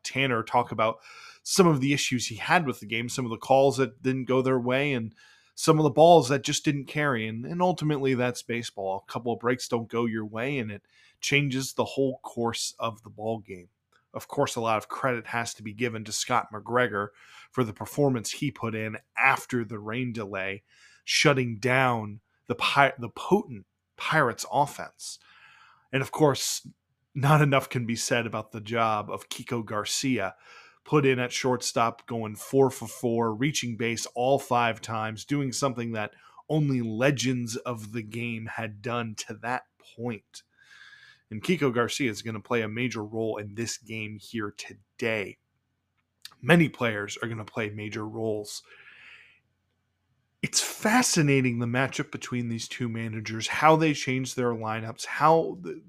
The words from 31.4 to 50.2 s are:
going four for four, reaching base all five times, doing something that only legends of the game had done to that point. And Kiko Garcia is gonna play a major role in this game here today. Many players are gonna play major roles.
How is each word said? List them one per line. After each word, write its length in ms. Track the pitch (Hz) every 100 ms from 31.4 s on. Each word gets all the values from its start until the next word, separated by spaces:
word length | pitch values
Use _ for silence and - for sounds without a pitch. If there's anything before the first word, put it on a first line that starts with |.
| 127 123 - 127 117 - -
going 280 | 117 107
four 360 | 104 - 135 131
for 160 | - 113
four, 480 | - 123 117 117
reaching 420 | 107 147 - 120 110
base 300 | 117 113 -
all 240 | 120 127 139
five 420 | - 120 117 107
times, 440 | - 110 110 107
doing 260 | - 143 139
something 400 | 113 139 120 117
that 220 | 113 107 - - - -
only 320 | 156 147 127
legends 760 | 113 110 135 127 123 127 120
of 360 | 120 127 113 107
the 120 | 117
game 440 | 107 117 120 113 110
had 340 | - 110 104
done 320 | 117 120 113 107 -
to 80 | 107
that 200 | 113 127 - _ -
point. 480 | - 120 104 _ - - _ _ - - - - _ _
And 140 | 107
Kiko 300 | - 180 139
Garcia 360 | 113 113 - 131
is 120 | 101
gonna 180 | 113 110
play 220 | - 120
a 80 | 107
major 340 | 113 127 113
role 320 | 104 113 110
in 200 | 107 104
this 220 | 101 113 -
game 400 | 110 110 107 104
here 360 | - 113 104 -
today. 800 | - 101 _ - 117 110 95 - _ _ _ _ _ _ _ _ - _
Many 280 | 123 175 143
players 480 | - 117 104 101 -
are 60 | 113
gonna 160 | 113
play 260 | 101 120 107
major 380 | 104 107 107 107
roles. 560 | 113 113 107 104 - - - - - - - _ _ _ _ _ _ _ _ _ _